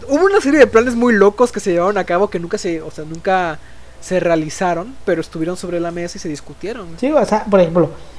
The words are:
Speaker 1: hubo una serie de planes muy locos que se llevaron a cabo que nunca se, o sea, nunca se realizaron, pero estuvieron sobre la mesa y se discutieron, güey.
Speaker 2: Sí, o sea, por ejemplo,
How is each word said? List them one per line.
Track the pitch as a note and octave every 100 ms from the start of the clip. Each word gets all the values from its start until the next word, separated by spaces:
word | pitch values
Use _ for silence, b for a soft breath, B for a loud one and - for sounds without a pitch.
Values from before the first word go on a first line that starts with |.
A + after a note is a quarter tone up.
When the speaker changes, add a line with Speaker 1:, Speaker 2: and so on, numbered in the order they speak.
| -
Speaker 1:
hubo | C#4+ F#4+
una | G4
serie | C4+ D4+
de | A#3+
planes | A3 B3 A#3
muy | A#3+
locos | A3 G3 G#3 B3
que | G#3+
se | G3
llevaron | E3+ F3+ G#3
a |
cabo | F3+ F3 G3+
que | F#3
nunca | E3+ G#3
se, | F#3 E3
o | D#3
sea, | D#3 D#3
nunca | D#3+ G3 F#3+ F3 D3+ b b b b
se | - F3+
realizaron, | F3 E3 D#3 - F#3 E3 G#3 C4+ -
pero | E3
estuvieron | D#3+ E3+ D#3+ F3+
sobre | F3+ F3
la | E3+
mesa | E3+ F3 F#3
y |
se | F3+
discutieron, | D3 - C#3+ F3+ A#3+ F3
güey. | E3
Speaker 2:
Sí, | B3+
o | D4+ G#3+
sea, | A3 G#3+
por | G3
ejemplo, | E3+ F3 E3 B B